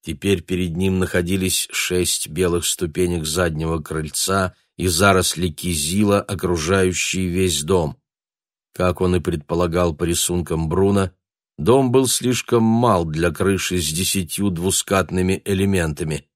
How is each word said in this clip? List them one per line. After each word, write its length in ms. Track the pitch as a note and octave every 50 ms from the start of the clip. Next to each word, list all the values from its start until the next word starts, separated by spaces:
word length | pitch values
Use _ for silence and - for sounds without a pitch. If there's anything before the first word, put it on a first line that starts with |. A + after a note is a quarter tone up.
Теперь 400 | _ - D#2 C#2+ - G2 G2 F2+
перед 360 | E2 - F#2 F2+ F#2 F2 D#2+ E2+
ним 220 | F#2+ F#2+ F#2+ F#2
находились 680 | F#2 E2+ - F#2 F2 E2+ F#2+ F#2+ F#2 F2+ - - - -
шесть 580 | - - - - F2+ F2+ F2+ E2+ - - - -
белых 360 | D#2 D#2 F#2 F2 E2+ E2+ E2
ступенек 600 | - - - F#2 E2+ D2 F#2 F2+ F2 F2 E2+ D#2
заднего 540 | D2+ D2+ F2+ F2+ E2+ D#2 D2+ D#2+ D#2+ E2 E2
крыльца 760 | D2 - D#2+ D#2 D#2 D2+ - - - - F#2+ G2 F#2+ F2+ - _ _ _ _ -
и 100 | E2+ F#2
заросли 640 | E2+ D#2 G2+ G2+ F#2+ F#2+ F2+ - - D#2+ F2+ F2+
кизила, 720 | D2+ - - F2+ E2+ D#2 D2 D2+ F2 G2+ G#2+ G2+ G2+ G2+
окружающие 1040 | - - G2+ F2 F2+ F2 F2 E2 D2+ E2 G2 G2 F#2+ F#2 F2+ - - - - F#2 F#2 F2+
весь 360 | E2+ F#2 F#2+ F2+ D#2+ D2 D2
дом. 340 | D2+ G2 F2+ E2 D2+ D2 _ _ _ _ _ _ _ _ _ _ _ _ _ _ _ _
Как 280 | - F2+ F2+ F2 -
он 140 | F#2 F2+ F2+
и 40 | F2+
предполагал 760 | D2+ - E2+ D#2+ - _ E2+ E2+ F2 F2 E2 F2+ F2+ F2 D#2
по 80 | - F2+
рисункам 640 | E2 E2+ - - - F2 F2+ E2+ - F2 D#2 D#2+ D#2+
Бруно, 420 | E2 F2+ G2 G2 G2+ G2+ F#2+ F#2 _ _ _ _ _ _ _ _ _ -
дом 340 | - F2+ A#2+ C#3 C3+ B2+
был 160 | A#2+ C3+ C3+ B2
слишком 560 | B2+ - - B2 B2 A2+ - - B2+ A#2+ A2+
мал 400 | A2+ A2+ A2+ B2 A#2+ G#2 F2+ E2+
для 280 | D#2+ D2+ D#2 E2+ F2
крыши 480 | D#2 - F#2+ F#2+ G2 F2+ - - F#2 F2+
с 120 | D#2+ D2+
десятью 580 | D#2 E2 F#2 - - G2 F2+ D#2 - - G2+ G2+
двускатными 920 | F2+ E2 F2 F#2+ F#2 - - - G2 F#2+ F2+ - - F#2 F#2 F#2 F#2+ F#2+ _
элементами. 840 | - G2+ F#2 G2 G2 G2 F#2 E2+ D#2 D2+ - F2+ D#2 D#2 D2 - _ _